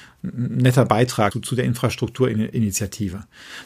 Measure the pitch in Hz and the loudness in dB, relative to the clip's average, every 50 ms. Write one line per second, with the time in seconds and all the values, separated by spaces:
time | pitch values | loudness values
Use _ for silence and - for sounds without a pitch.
0 | - - _ _ - 127 - 123 123 - 117 127 123 127 123 139 120 - 113 107 | -20 -20 _ _ -12 -10 -6 -4 -4 -2 0 2 4 4 6 6 4 4 4 4
1 | 127 123 - - 107 101 - 113 - - 127 127 123 123 120 - - 117 - - | 2 2 2 2 0 2 0 -2 -4 -4 -2 0 0 0 0 0 -2 -2 -2 -2
2 | 123 - - - 127 127 113 107 110 - - 123 110 101 95 - 107 95 - - | -4 -6 -2 0 0 0 2 0 -2 -2 -2 0 0 0 -2 -4 -6 -6 -6 -6
3 | 104 92 87 101 - - _ - - - - - - | -6 -6 -6 -10 -14 -18 _ -20 -20 -18 -18 -18 -2